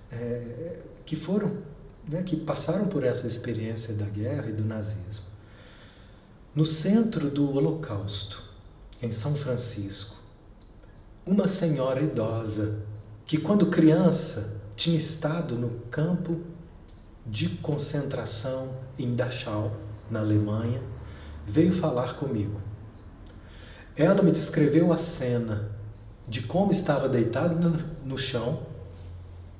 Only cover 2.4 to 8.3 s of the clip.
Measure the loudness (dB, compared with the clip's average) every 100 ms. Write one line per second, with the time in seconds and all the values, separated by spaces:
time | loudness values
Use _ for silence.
2.4 | -2 -4 0 0 2 2 0 0 -4 -6
3.4 | -4 -4 -4 -6 -4 -4 -4 -2 -2 -2
4.4 | -4 -2 -2 -2 -4 -6 -8 -12 -12 -18
5.4 | -20 -20 -20 -20 -20 -20 -20 -20 -20 -20
6.4 | -8 0 2 2 4 4 4 2 0 2
7.4 | 2 4 2 0 -4 -6 -4 -6 -8